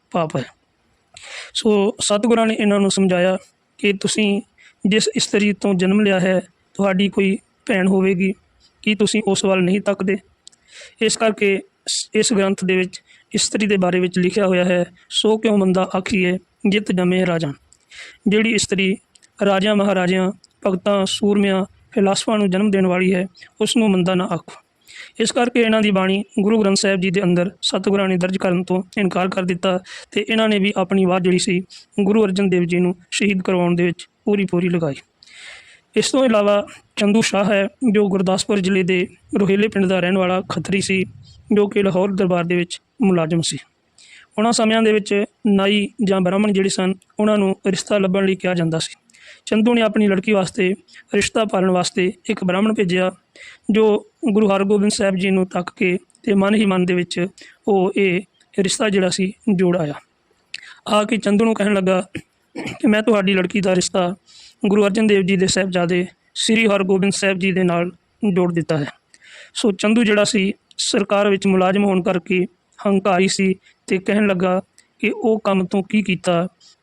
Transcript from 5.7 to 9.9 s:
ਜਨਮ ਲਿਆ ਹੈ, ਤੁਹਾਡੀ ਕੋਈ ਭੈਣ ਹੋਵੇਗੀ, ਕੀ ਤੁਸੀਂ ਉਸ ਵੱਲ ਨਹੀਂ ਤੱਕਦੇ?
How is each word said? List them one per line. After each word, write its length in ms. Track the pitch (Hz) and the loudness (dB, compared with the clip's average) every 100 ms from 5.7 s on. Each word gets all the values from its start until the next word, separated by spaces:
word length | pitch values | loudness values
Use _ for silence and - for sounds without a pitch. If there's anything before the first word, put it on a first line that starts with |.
ਜਨਮ 260 | 185 185 208 | 0 2 2
ਲਿਆ 200 | 202 190 | 2 2
ਹੈ, 200 | 185 180 - _ _ | 0 -2 -4 _ _
ਤੁਹਾਡੀ 340 | - 196 190 202 | -4 0 0 0
ਕੋਈ 300 | - 196 196 - _ - | 0 0 -2 -6 _ -4
ਭੈਣ 220 | 190 190 | 0 2
ਹੋਵੇਗੀ, 440 | 196 190 180 190 - _ _ _ _ | 2 0 0 -2 -4 _ _ _ _
ਕੀ 120 | 208 | -4
ਤੁਸੀਂ 280 | 208 202 214 202 | 0 0 0 0
ਉਸ 180 | 196 | -2
ਵੱਲ 180 | 196 190 | 0 0
ਨਹੀਂ 180 | 180 196 | 0 0
ਤੱਕਦੇ? 360 | 202 | -2